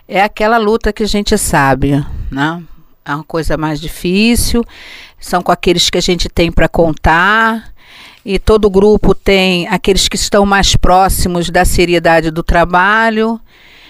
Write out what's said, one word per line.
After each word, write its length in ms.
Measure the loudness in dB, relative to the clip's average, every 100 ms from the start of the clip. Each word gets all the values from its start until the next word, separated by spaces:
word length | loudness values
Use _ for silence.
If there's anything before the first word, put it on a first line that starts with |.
| -6
é 120 | -2
aquela 380 | -2 0 0 0
luta 340 | 0 0 -2
que 100 | -4
a 60 | -2
gente 280 | -2 0 -2
sabe, 680 | 0 0 2 2 0 -2 -4 -8 -8
né? 320 | -4 -4 -6 -12 -20 -20 _
É 100 | -10
uma 100 | -10
coisa 320 | -8 -6 -4 -4
mais 240 | -4 -6
difícil, 840 | -8 -8 -2 0 2 0 0 -2 -4 -10 -20 -20 -20 -20
são 220 | -6 -4
com 100 | -2
aqueles 380 | -2 0 0 0
que 80 | -2
a 40 |
gente 260 | -2 -2 -2
tem 220 | -2 0
pra 180 | 2 0
contar, 1040 | 2 0 0 0 2 2 2 0 -2 -8 -20 -20 -20 -20 -16
e 140 | -6 -4
todo 320 | 2 2 2
grupo 440 | 2 4 4 2
tem 540 | 0 0 0 2 0 -2
aqueles 400 | -2 0 0 0
que 80 | -4
estão 300 | -2 0 2
mais 280 | 2 2
próximos 760 | 2 4 4 2 0 -2 -2 -2
da 140 | 0
seriedade 680 | 2 2 2 2 2 2 0
do 120 | -4
trabalho, 960 | 0 0 2 2 2 2 0 0 -2 -4 -10 _ -20 -20